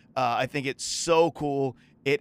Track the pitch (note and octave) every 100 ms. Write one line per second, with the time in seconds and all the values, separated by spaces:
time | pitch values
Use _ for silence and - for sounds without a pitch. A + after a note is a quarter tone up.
0 | _ C3 B2 A#2 C3 C#3+ C3+ - - -
1 | E3+ E3 E3+ - D3 C#3 C3+ - _ _
2 | C#3 C#3+